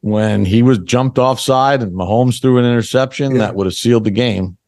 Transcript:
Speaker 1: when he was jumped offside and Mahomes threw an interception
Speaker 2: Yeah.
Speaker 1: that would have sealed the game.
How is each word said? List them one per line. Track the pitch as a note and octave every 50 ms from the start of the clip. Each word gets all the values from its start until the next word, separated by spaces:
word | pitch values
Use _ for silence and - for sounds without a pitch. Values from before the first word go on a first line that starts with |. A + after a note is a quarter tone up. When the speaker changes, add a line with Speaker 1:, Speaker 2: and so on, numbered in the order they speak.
Speaker 1:
when | - G#2+ G#2+ G#2+ A2 G#2+ G#2 G2+ G2+
he | F#2 G2 A2+ A#2+
was | B2+ C3 G#2
jumped | F2 - A#2+ B2 C3 C3 B2+ -
offside | B2+ B2+ C3 - - - C3 C3 C3+ C#3 C#3+ C3+ A#2
and | G2 F2
Mahomes | F#2 F#2 F2+ G#2 A#2 B2+ B2+ A#2+ -
threw | - C3 B2+ B2
an | B2
interception | A#2+ A#2+ A#2+ A2 - - C3 C3 B2 - - D3 C#3 C3
Speaker 2:
Yeah. | B2
Speaker 1:
that | A2 G2 F2+
would | G2 G2 F#2
have | F2
sealed | - - A#2 A#2+ A#2 G#2+
the | A2
game. | G2 G#2 B2 A#2+ G#2 F#2 F#2 F2+ F2 _ _